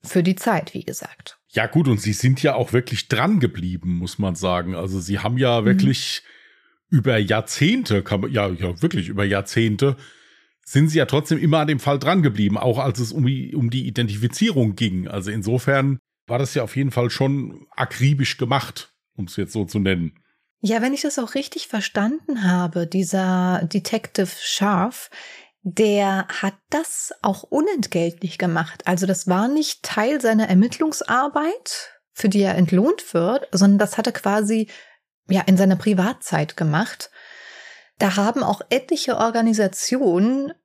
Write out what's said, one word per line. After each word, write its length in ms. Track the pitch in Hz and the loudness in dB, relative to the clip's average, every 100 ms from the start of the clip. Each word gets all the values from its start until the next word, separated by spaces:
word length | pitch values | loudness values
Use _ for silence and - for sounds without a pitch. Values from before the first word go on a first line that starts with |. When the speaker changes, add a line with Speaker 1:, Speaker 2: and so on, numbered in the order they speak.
Speaker 1:
Für 220 | - 185 | -2 0
die 140 | 175 185 | 2 0
Zeit, 360 | - 185 156 | 0 -2 -4
wie 120 | - - | -10 -10
gesagt. 560 | - - - - - _ | -12 -14 -20 -20 -20 _
Speaker 2:
Ja 180 | - 110 | -4 2
gut, 220 | 156 143 | 2 4
und 100 | 104 | 2
sie 140 | 107 | 0
sind 280 | 101 127 131 | 0 2 2
ja 140 | 156 120 | 2 2
auch 160 | 123 | 2
wirklich 380 | 120 123 110 - | 0 0 -8 -2
dran 320 | 113 151 208 | 0 2 2
geblieben, 560 | 117 - 90 90 90 87 | 0 -2 -6 -4 -4 -4
muss 200 | 90 - | -4 -4
man 160 | 98 | -4
sagen. 400 | 85 92 90 87 | -2 -2 -2 -2
Also 280 | 90 95 95 | -6 -4 -6
sie 180 | 87 101 | -4 -4
haben 180 | 104 123 | -2 0
ja 220 | 131 117 | 2 4
Speaker 1:
Mhm. 60 | 104 | 4
Speaker 2:
wirklich 580 | 98 135 131 - - - - _ _ _ _ _ | 4 4 2 -4 -8 -12 -20 _ _ _ _ _
über 280 | 151 113 113 | 2 4 2
Jahrzehnte, 840 | 101 110 - - 147 254 240 104 | 2 0 -2 0 2 2 0 0
kann 200 | 90 101 | 0 -2
man, 100 | 110 | 0
ja, 160 | 117 101 | 0 -2
ja, 340 | 87 90 87 | -2 -4 -2
wirklich 280 | 170 107 87 | -2 -2 -4
über 160 | 101 101 | -2 0
Jahrzehnte, 720 | 98 98 - 113 104 139 131 - _ _ _ _ _ | 0 -2 0 0 2 0 0 -10 _ _ _ _ _
sind 240 | - 139 156 | 0 4 4
sie 120 | 156 | 2
ja 60 | 131 | 2
trotzdem 320 | 143 143 156 | 0 0 0
immer 220 | 165 160 | 2 2
an 80 | 151 | 2
dem 140 | 139 | 0
Fall 180 | - 143 | 0 0
dran 240 | 139 185 | 2 4
geblieben, 340 | 147 104 101 101 | 2 2 0 2
auch 220 | 123 120 | 0 0
als 200 | 135 120 | -2 -2
es 120 | 113 | -4
um 140 | 156 131 | 0 0
die, 280 | 135 131 | 0 -4
um 160 | - 117 | -2 -2
die 180 | 131 127 | -2 -4
Identifizierung 880 | 120 117 104 113 - 226 151 113 95 | -2 -2 -2 -4 0 0 2 0 0
ging. 340 | 113 92 90 | -2 -2 -4
Also 220 | 101 92 | -6 -6
insofern 680 | 107 101 123 - 139 135 131 _ _ - | -6 -2 -2 2 2 2 -2 _ _ -6
war 120 | 120 | -4
das 140 | 135 | -2
ja 100 | 143 | -2
auf 140 | 113 135 | -2 -2
jeden 140 | 139 | -2
Fall 180 | 123 120 | 0 -2
schon 580 | - 135 139 120 - - - | 0 0 0 -4 -12 -16 -6
akribisch 600 | 127 - 135 143 135 - | -6 0 0 2 -2 -2
gemacht, 560 | 123 135 - - - _ _ - | -2 -2 -2 -14 -18 _ _ -12
um's 180 | 90 - | -10 -6
jetzt 160 | 95 | -6
so 140 | 110 95 | -4 -4
zu 140 | 107 | 0
nennen. 340 | 98 92 82 _ _ _ _ _ | 0 0 -2 _ _ _ _ _
Speaker 1:
Ja, 200 | 202 226 | 0 0
wenn 120 | 247 | 0
ich 80 | 285 | -2
das 180 | 302 277 | -4 -4
auch 160 | 226 269 | -4 -6
richtig 320 | 277 330 - | -6 -10 -6
verstanden 840 | 220 - 214 208 311 - 254 190 | -6 -2 0 0 -2 -4 0 2
habe, 380 | 180 175 175 170 | 2 0 -2 -2
dieser 760 | 190 185 190 185 185 180 185 165 | -2 0 0 0 2 2 0 0
Detective 680 | 202 185 220 - - 185 - | -4 -2 -6 -4 -4 -4 -4
Scharf, 720 | - - 202 190 202 - - - - - - _ | -6 -2 0 2 0 -4 -18 -20 -20 -20 -20 _
der 640 | 190 170 220 202 196 190 190 | -8 0 2 4 2 0 -4
hat 240 | - 196 - _ | -4 -4 -6 _
das 420 | 294 320 - - - | -4 -4 -8 -10 -2
auch 220 | - 190 | -2 -2
unentgeltlich 920 | - 277 349 359 202 180 170 170 170 - | -2 0 0 0 -2 0 -2 -2 -8 -2
gemacht. 500 | 180 165 160 - - | -2 0 -4 -6 -2
Also 180 | 180 190 | -2 0
das 220 | 185 - | -2 0
war 220 | 180 233 | 2 2
nicht 340 | 294 302 - | 0 -2 -6
Teil 380 | - - 220 294 | -6 -2 0 2
seiner 260 | 240 220 220 | 2 2 4
Ermittlungsarbeit, 1500 | 185 233 - 311 - - 240 285 285 311 453 - - - _ _ | 4 4 2 -2 -2 -2 0 0 0 -2 -4 -8 -12 -12 _ _
für 160 | - 214 | -2 0
die 120 | 202 | 2
er 140 | 196 165 | 2 2
entlohnt 580 | 170 185 240 440 - | 4 4 4 0 -2
wird, 360 | 170 175 262 - | -2 0 -2 -2
sondern 260 | 185 202 202 | 4 6 6
das 200 | 208 - | 2 0
hat 100 | 220 | -2
er 60 | |
quasi, 560 | - 202 208 208 220 214 - - _ _ _ - | -2 -2 0 0 0 -2 -8 -20 _ _ _ 0
ja, 140 | 190 | 0
in 160 | - 185 | 4 4
seiner 180 | 190 185 | 6 4
Privatzeit 800 | - 190 185 262 - 156 151 - | 2 2 0 -2 -4 -2 -2 -2
gemacht. 560 | 160 151 226 - - - - - - - - - _ _ | 0 0 -2 -6 -16 -18 -20 -20 -20 -20 -20 -20 _ _
Da 180 | 202 190 | 0 2
haben 260 | 202 233 | 0 0
auch 200 | 240 196 - | -2 -2 0
etliche 480 | 254 - 311 - 240 | -2 0 -4 -2 0
Organisationen 1400 | 226 226 226 214 196 190 - 254 247 175 214 269 277 339 | 0 2 2 2 0 0 -2 2 2 4 2 2 -4 -10